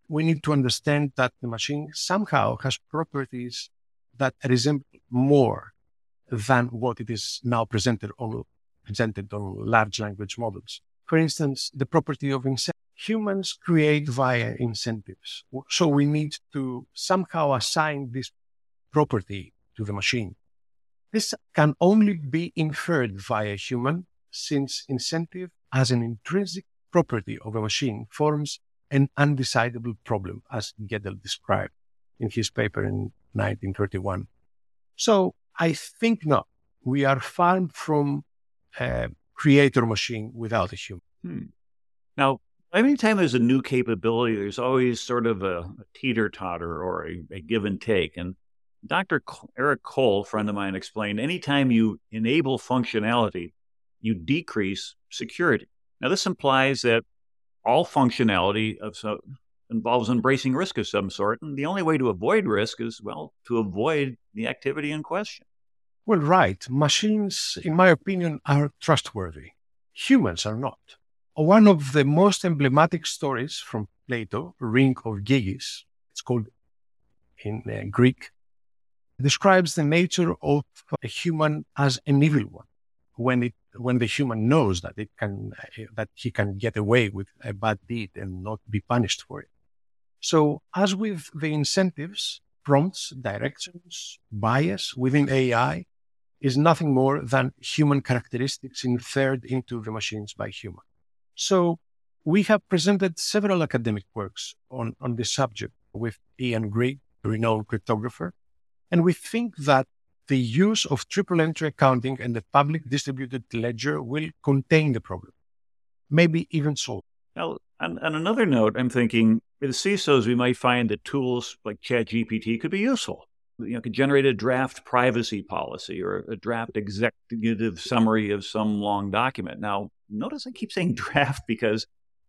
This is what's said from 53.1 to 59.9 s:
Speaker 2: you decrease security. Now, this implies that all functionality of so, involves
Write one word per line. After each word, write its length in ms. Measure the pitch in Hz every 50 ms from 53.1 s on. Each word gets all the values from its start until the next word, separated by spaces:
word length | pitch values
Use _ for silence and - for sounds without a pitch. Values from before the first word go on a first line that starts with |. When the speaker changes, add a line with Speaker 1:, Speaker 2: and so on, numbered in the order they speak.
| 117 120 113 101 - 92 87 - _ _ _ _ _ _ _ _ _ _
Speaker 2:
you 140 | - 110 113
decrease 800 | 90 80 80 139 165 - - - 110 98 95 98 95 - - - _ _ _
security. 580 | - - - - - - 175 170 120 104 - _ _ _ _ _ _ -
Now, 80 | - 131
this 160 | 185 196 -
implies 560 | 196 131 - - 139 135 135 135 135 139 123
that 220 | - 120 113 117 117 _ _ _ _ _ _ _ _ _ _ _ -
all 200 | 107 123 151 170
functionality 920 | - - 151 135 117 - - 123 110 101 90 87 98 104 110 110 110 101 -
of 180 | - 107 107 -
so, 220 | - 107 104 - - - 135 - _ _ _ _ _ -
involves 400 | 117 113 - 117